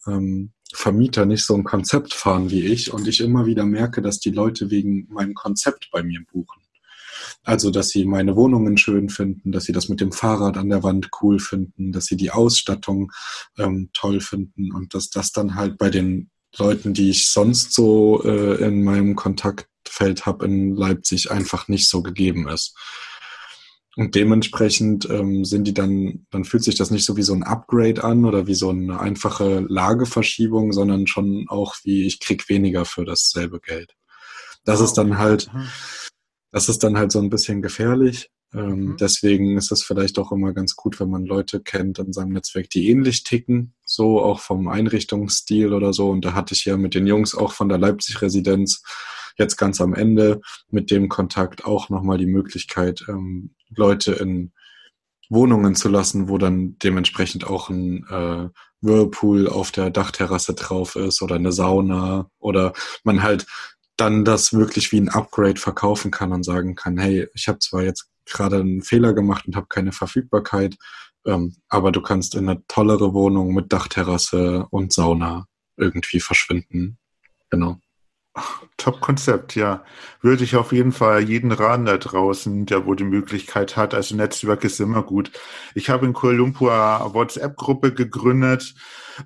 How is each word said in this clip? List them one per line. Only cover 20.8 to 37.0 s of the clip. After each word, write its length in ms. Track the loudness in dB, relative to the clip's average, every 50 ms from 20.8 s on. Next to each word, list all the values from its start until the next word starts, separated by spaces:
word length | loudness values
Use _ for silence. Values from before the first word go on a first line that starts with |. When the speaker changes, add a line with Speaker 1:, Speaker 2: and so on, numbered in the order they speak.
| 0 0 0 0 0 0 0 0 -2 -2
Speaker 1:
einfach 380 | -2 -2 -2 -2 -4 -4 -2 -2
nicht 200 | 0 2 2 2
so 140 | 2 0
gegeben 460 | -2 -4 -2 0 0 2 2 0 -4 -4
ist. 280 | -6 -6 -8 -8 -12 -16 -18 -18 -16 -16 -16 -18 -18 -18 -20 -20 -20 -20 -20 -20 -20 -20 -20 -20 _ _ _ _ _
Und 200 | -4 -2 2 2
dementsprechend, 920 | 4 6 6 6 4 2 0 0 0 2 2 2 2 2 0 0 0 -2 -4
ähm, 360 | -2 -2 -2 -2 -2 -2 -2
sind 200 | 0 0 0 0 0
die 60 | 0
dann, 520 | 0 0 0 0 0 -2 -2 -4 -8 -12 _
dann 140 | -6 -6 -2
fühlt 200 | 0 0 0 2
sich 100 | 0 0
das 160 | 0 0 0
nicht 140 | 0 0 0
so 120 | 0 0
wie 60 | 0
so 100 | 0 0
ein 120 | 0 0 0
Upgrade 580 | -2 -4 -4 -2 0 2 4 4 4 2 2
an 220 | 0 2 4 4 4
oder 220 | 4 4 2 0 0
wie 60 | 0
so 160 | 0 0 0
eine 280 | 0 -2 -2 -4 -4 -4
einfache 600 | -4 -4 -4 -4 -4 -4 -2 0 0 0 0 0 0 -2
Lageverschiebung, 1040 | -2 0 2 2 2 2 0 0 0 0 -2 0 0 0 0 0 2 0 0 0
sondern 340 | 0 2 2 2 2 2 0
schon 400 | 0 -2 -2 -2 -2 -2 -4 -6 -6
auch 280 | -4 -4 -4 -4 -8 -8 -4
wie, 200 | 0 0 0 0
ich 140 | -2 -4 -4
krieg 300 | -4 -4 -4 -2 0 0
weniger 360 | 0 2 2 2 0 0 -2
für 200 | -4 -6 -6 -6
dasselbe 560 | -4 -2 -2 0 0 -2 -2 -4 -6 -8 -10
Geld. 340 | -10 -10 -10 -10 -12 -14 _ _ _ _ _ -20 -20 -20 -20 -20 -20 -20 -20 -6 _
Das 160 | 0 4 4
Speaker 2:
Ah, 40 | 4
Speaker 1:
ist 100 | 4 4
dann 180 | 2 2 2
Speaker 2:
okay. 60 | 2 4
Speaker 1:
halt, 280 | 4 4 4 4 2 -4
Speaker 2:
Aha. 180 | -10 -10 -10 -10 -12 -14 -14 -14 -14 -14 -16 -16 -18 _ _ _ _ _ _ _
Speaker 1:
das 180 | -4 -2 -2 -2
ist 140 | 0 0
dann 160 | 2 2 2
halt 140 | 2